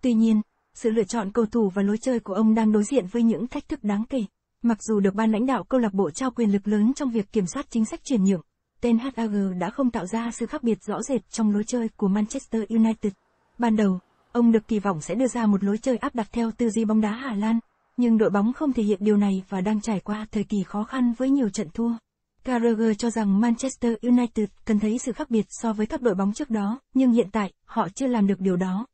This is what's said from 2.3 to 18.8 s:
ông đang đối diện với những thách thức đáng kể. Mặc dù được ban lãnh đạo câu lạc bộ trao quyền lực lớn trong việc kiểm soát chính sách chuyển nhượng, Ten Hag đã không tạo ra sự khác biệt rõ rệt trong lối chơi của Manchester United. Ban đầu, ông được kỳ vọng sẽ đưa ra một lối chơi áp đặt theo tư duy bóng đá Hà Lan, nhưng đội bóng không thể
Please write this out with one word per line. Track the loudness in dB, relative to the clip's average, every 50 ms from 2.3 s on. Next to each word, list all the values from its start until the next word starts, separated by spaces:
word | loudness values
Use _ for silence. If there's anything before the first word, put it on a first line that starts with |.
| -2
ông | 2 4 4 4
đang | 4 4 4 4
đối | 2 2
diện | 2 0 -2 -2 0 -2
với | 2 2
những | 2 2 0 -4
thách | -6 -8 -10 -8 -8
thức | -10 -6 -4
đáng | -2 -2 -2 -4 -4
kể. | -4 -4 -4 -6 _ _ _ _ _ _ 0
Mặc | 0 0 0 -2
dù | -2 0 2
được | 2 2 2
ban | 2 0 2 2
lãnh | 2 0
đạo | 0 -2 -2 -2
câu | _ 0 2
lạc | 2 2 0
bộ | 0 0 0
trao | -2 -4 -4 -4
quyền | -2 0 0 2 2
lực | 0 0 0
lớn | 0 2 2 2 2
trong | 0 -4 -2
việc | -2 -2 -4 _ -2
kiểm | -2 -2
soát | -2 -4 -8 -10 -4
chính | -2 -2 -2
sách | -2 -4 -12 -6
chuyển | -2 0 2 4
nhượng, | 2 2 0 -4 _ _ _ _ _ _ _
Ten | 0 0 0 0
Hag | 0 -4 -6 -4 -4 -2 -2 -2 -2 -2 -2 -4
đã | -6 -6
không | -2 -2 -2 -2
tạo | 0 -2 -6
ra | -4 -6 -4 -4 -6
sự | -6 -6 -8
khác | -8 -6 -4 -2
biệt | -2 -2 -2 -4
rõ | -8 -6 -6 -4
rệt | -2 -4 -4 -4 _
trong | -4 -2 0 2
lối | 2 0 -2
chơi | -2 -4 -4 -4 -4 _
của | _ -2 0
Manchester | 0 0 -2 -2 -6 -10 -10 _ -6 -6 -4 0
United. | 2 2 4 2 2 0 -4 -4 -4 _ _ _ _ _ _ _ _ _
Ban | 0 0 2
đầu, | 4 4 2 2 0 _ _ _ _ _ _ _
ông | 4 4 6 4
được | 4 2 0
kỳ | -4 -2
vọng | 0 -2 -4 -4
sẽ | -4 -6 -2
đưa | 0 0 0
ra | 0 0 2
một | 2 2 2 2
lối | 0 -2 -2
chơi | 0 -2 -2
áp | -2 -2 -6 -4
đặt | -4 -6 -4 -4
theo | -4 -4 -4
tư | -2 _ -2 0
duy | 0 0 0
bóng | 2 2 2
đá | 2 0 -4
Hà | -6 -8 -6 -4
Lan, | -2 -2 0 0 -2 -2 _ _ _ _ _ _
nhưng | 0 2 4 4 4
đội | 4 4
bóng | 2 2 0 0 -2
không | -2 -2 -2 0
thể | 0